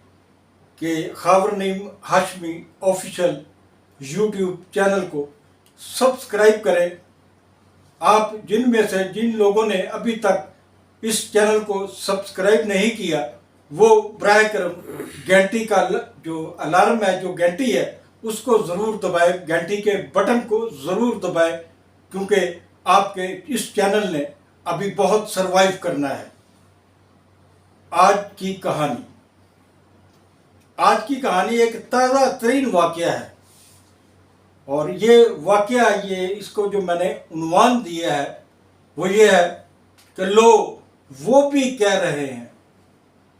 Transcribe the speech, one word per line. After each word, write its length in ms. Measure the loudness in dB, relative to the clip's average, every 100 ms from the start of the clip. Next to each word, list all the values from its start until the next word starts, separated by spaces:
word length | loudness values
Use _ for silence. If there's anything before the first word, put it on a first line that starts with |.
| _ _ _ _ _ _ _ _
कि 320 | -6 -6 -6 -6
खावर 400 | 2 2 2 -2
नईम 340 | -4 -6 -10 -16
हाशमी 640 | -2 0 0 -6 -10 -12 -14 _
ऑफिशियल 640 | -2 -2 -6 -4 -2 -2 -12 _ _ _ _ _
YouTube 540 | -10 -4 -4 -2 -4 -6 -8
चैनल 260 | -2 0 0
को 340 | -4 -8 -10 _ _ _ _ _
सब्सक्राइब 840 | -14 0 0 0 -6 2 4 4
करें। 340 | 0 0 0 -4 _ _ _ _ _ _ _ _ _ _
आप 400 | 2 4 2 -6
जिन 260 | -4 0 2
में 180 | 2 2
से 160 | 0
जिन 320 | -4 -4 -4 2
लोगों 300 | 2 2 0
ने 160 | -2
अभी 340 | -4 -6 -6 -2
तक 360 | 0 -2 -4 _ _ _ _ _
इस 280 | -6 -6 -2
चैनल 280 | 2 2 2
को 260 | -2 -6 -6
सब्सक्राइब 840 | -10 -6 -6 -6 -2 2 2 2
नहीं 220 | 0 0
किया, 440 | -2 -4 -4 -4 -12 _ _ _
वो 460 | 2 6 6 2 -4
बराह 220 | 2 4
करम 280 | 4 0 -6 -8 -14 -14 -14 -14 2
घंटी 360 | 4 4 -2
का 240 | 0 0 0
ल-, 240 | -2 -6 -14
जो 320 | -10 -10 -10 -10
अलार्म 440 | 0 2 4 2
है, 160 | 0 -2
जो 140 | -6
घंटी 380 | -2 -2 0 -2
है, 300 | -2 -2 -8 _ _
उसको 340 | -10 -8 0 0
ज़रूर 420 | 0 -4 -4 -4
दबाएं, 420 | -2 2 2 2 -2
घंटी 300 | -4 -2 -2
के 200 | -2 -2
बटन 440 | -2 -2 2 0
को 300 | 0 -2 -2
ज़रूर 500 | -8 -6 -2 -2 -2
दबाएं, 320 | -4 0 0 -2 -12 _ _ _ _
क्योंकि 500 | -10 -2 0 0 -6 _ _ 2
आपके 680 | 2 2 -4 -8 -8 -8
इस 200 | -6 -6
चैनल 340 | -2 0 0 -2
ने 240 | -4 -6 -12 _ _ -8
अभी 240 | -6 -6
बहुत 420 | -2 0 0 -2
सर्वाइव 460 | -4 0 2 2 0
करना 260 | -6 -4 -6
है। 240 | -8 -12 _ _ _ _ _ _ _ _ _ _ _ _ _ _ _ _
आज 320 | 4 4 4 -2 -10
की 160 | -10
कहानी, 500 | -6 -6 -4 -4 -6 -12 _ _ _ _ _ _ _ _ _ _ _ _ _ _ _ _ 0
आज 240 | 2 2 -2
की 80 | -4
कहानी 400 | 0 0 0 2
एक 200 | 0 0
ताज़ा 560 | -4 0 2 2 2
तरीन 380 | 0 0 0 0
वाक़या 420 | 2 0 0 -4
है, 240 | -4 -10 _ _ _ _ _ _ _ _ _ _ _ _ _ -6
और 220 | -4 -4
ये 460 | -2 6 8 6 2
वाक़या, 500 | 0 0 2 2 2
ये 380 | 0 -4 -4 -4
इसको 400 | -6 -8 -4 -2
जो 160 | -2
मैंने 420 | -2 -2 -2 -4 -10
उन्वान 500 | -8 0 4 4 2
दिया 320 | -4 -6 -4
है, 300 | -4 -6 -10 _ _ _ _ _ -6
वो 80 | 0
ये 240 | 4 6
है 360 | 6 2 -4 -18 _ _ _ _ -8
कि 80 |
लो, 580 | 2 6 8 6 4 -8 _ _ _ -10
वो 280 | 2 4 4
भी 200 | 0 -2
कह 280 | 0 0 2
रहे 280 | -2 -4 -6
हैं, 240 | -10 -16 _ _ _ _ _ _ _ _ _